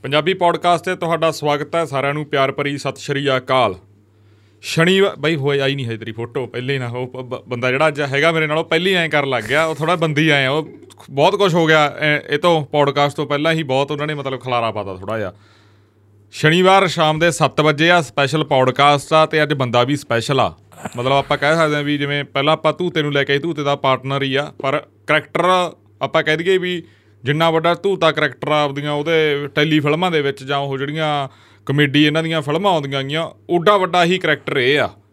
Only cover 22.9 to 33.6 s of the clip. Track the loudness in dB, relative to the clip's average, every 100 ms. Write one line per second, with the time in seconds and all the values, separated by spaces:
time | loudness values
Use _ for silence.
22.9 | -2 0 0 0 0 -2 -4 -2 0 0
23.9 | 0 -2 -4 -2 -2 -4 -6 -4 -4 -6
24.9 | _ -2 -2 0 -2 2 2 0 -8 _
25.9 | _ -2 -2 0 -2 0 0 -2 -6 -10
26.9 | _ _ _ -4 0 2 2 0 -2 -2
27.9 | 0 0 0 -4 -4 -2 0 0 -4 -4
28.9 | -4 0 2 2 -2 -4 0 2 2 2
29.9 | 0 0 0 -2 -4 -6 -4 -4 -6 -6
30.9 | -4 -2 -2 -4 _ _ _ -4 2 2
31.9 | 4 4 2 -2 -4 -2 0 2 0 -2
32.9 | -6 -4 -6 -6 -10 -2 2